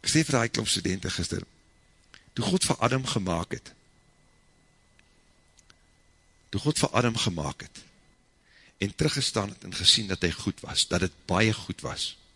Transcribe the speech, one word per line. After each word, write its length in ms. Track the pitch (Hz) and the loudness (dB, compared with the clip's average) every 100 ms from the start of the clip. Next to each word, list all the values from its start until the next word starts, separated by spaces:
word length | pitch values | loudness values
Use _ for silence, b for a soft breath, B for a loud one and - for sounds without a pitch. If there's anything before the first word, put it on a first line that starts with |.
Ek 80 | - | 2
sê 160 | 156 | 2
vir 140 | 160 131 | 4 2
daai 140 | 117 | 2
klomp 180 | 110 107 | 0 0
studente 420 | - 92 92 92 | 0 0 -2 -2
gister, 320 | - 87 95 - _ _ _ _ _ _ B B - | -2 -2 -4 -8 _ _ _ _ _ _ B B -4
toe 80 | 117 | 0
God 180 | 180 | 2
vir 160 | - 143 117 | 2 2 2
Adam 180 | 131 131 | 2 0
gemaak 480 | 117 92 85 - - | -2 0 -2 -2 -8
het, 140 | - - _ _ _ _ _ _ _ _ _ _ _ _ _ _ _ _ _ _ _ - _ _ _ _ _ _ _ | -10 -20 _ _ _ _ _ _ _ _ _ _ _ _ _ _ _ _ _ _ _ -20 _ _ _ _ _ _ _
toe 100 | 101 | -4
God 180 | 147 - | -2 2
vir 140 | - - | 2 4
Adam 220 | 120 113 | 2 2
gemaak 460 | - 85 73 - - | 0 -2 -4 -6 -14
het, 160 | - - _ _ _ _ _ b b b b | -18 -20 _ _ _ _ _ b b b b
en 140 | - - | -6 0
teruggestaan 560 | 151 143 127 113 101 | 0 0 -2 -2 -2
het 140 | 95 - | -6 -12
en 80 | 87 | 0
gesien 320 | 90 - 104 | 4 4 2
dat 140 | 92 | 0
hy 80 | 87 | 0
goed 300 | - - - | 0 -4 -6
was, 220 | - - - | -6 -2 0
dat 160 | 87 | 2
het 120 | 92 - - | 0 -4 -2
baie 240 | 92 110 | 2 4
goed 320 | 107 - - | 2 -4 -8
was 300 | - - - - - | -8 -6 -8 -8 -20